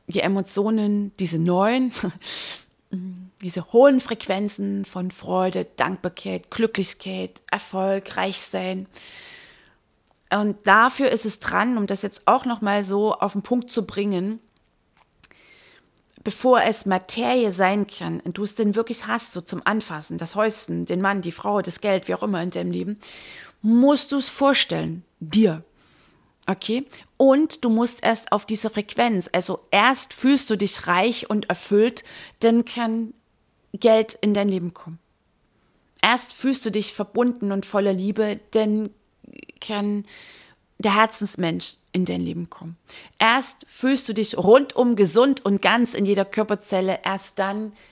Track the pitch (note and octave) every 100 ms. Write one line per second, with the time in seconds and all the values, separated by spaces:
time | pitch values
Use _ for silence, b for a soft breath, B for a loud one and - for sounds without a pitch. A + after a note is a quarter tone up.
0 | - G3+ F3 G3 F#3+ - G3+ A3 G#3 G#3
1 | G3+ - F#3 E3 E3+ F3+ G3+ B3+ B3+ -
2 | - - - - - - - _ _ F#3+
3 | F#3 F3+ F#3 _ F#3 F3+ E3 A#3 C#4 C4
4 | - A3 - F#3+ G#3 - G3+ G3 G3 -
5 | F#3 - F#3 F#3 F#3 F3+ - - C3 F#3
6 | F3+ - G3 F#3 - - A3+ A3 F#3 -
7 | F#3+ F#3+ F#3 - - F#3+ - F#3+ F#3+ G3
8 | G3 - F#3+ F#3+ - F#3+ F#3 F#3+ F#3+ B
9 | B B B B B B B B _ _
10 | _ _ - G3+ G#3 G3+ - G3+ A#3+ C4
11 | C#4 A3 A3 - - F#3 A3 A#3+ G3+ G3
12 | G3+ - - A#3+ B3+ A#3 G#3 G#3 G3 G3
13 | G#3+ - G3+ G3+ - B3 A#3+ - G3+ -
14 | G3+ F#3 F#3+ A3 _ _ _ _ _ _
15 | _ _ - b b b b b b _
16 | _ _ - - B3+ B3 G3+ G#3+ - F#3
17 | - - A#3+ B3+ A3+ F3+ F#3 G#3 G3+ -
18 | E3+ E3 - F3 G3+ - G#3 G#3 A3+ A3+
19 | G#3+ A3+ - F3+ E3+ - - G#3+ - D#3
20 | D3+ E3 E3 G3+ A3 G#3+ - E3+ E3+ F3
21 | G3 G3+ E3+ E3 G#3 G#3 F3+ - G#3 F#3+
22 | F#3 F3+ G#3+ F#3 F3 F3 F3+ F3 F3+ G#3
23 | B B B B B B G#3+ A#3 C#4 C#4+
24 | - C#4+ B3+ - C#4 C4+ - E3 D#3+ E3
25 | - - D#3+ G3 G#3+ D#3+ - _ b b
26 | b b b b - - - A#3 C#4 B
27 | B - C4+ C4+ D#4 - A#3+ A3 A#3+ -
28 | - A3+ - G#3 G#3 A3 A3 G#3+ G#3 -
29 | A#3+ G3+ - F3+ F3+ F#3 _ G3 A#3 C4
30 | - - B3+ C#4 - G#3+ G3 - - F3
31 | A3 A#3 - G#3+ - F3 - G3+ A3+ A#3+
32 | - B B B A3+ A#3 A#3+ A#3+ A#3 A3+
33 | A3+ - _ _ _ _ _ G3 A#3 A3
34 | A3 - G#3 G3+ G3+ F#3+ F3 - - E3
35 | _ _ _ _ _ _ _ _ _ -
36 | - B3 - - C4 C4 A3+ G#3 G3+ -
37 | G3+ - B3 A#3+ G3+ G3 - G#3 G3 F#3+
38 | G3 G3+ G#3+ G#3 - A3 A3 G#3+ G#3 -
39 | _ _ - G1+ - - - G#3 G#3 G#3
40 | G3+ B B B B B _ - G#3+ G3+
41 | A3 - G3+ - F3 E3+ - - _ F3+
42 | F3+ F3+ F3 E3+ F3 - E3 E3+ - B
43 | B B A3+ B3 B3+ - - - B3+ C4+
44 | - G#3+ G#3 - F3+ B3 C#4 - B3 G#3+
45 | F#3+ D#3+ C4+ C4+ G3+ G3+ F#3 A3+ A#3+ -
46 | G3 G3 G3 - G#3+ G#3 - F#3+ F#3+ F#3
47 | - F#3+ - - G3 G#3 A3 G3+ b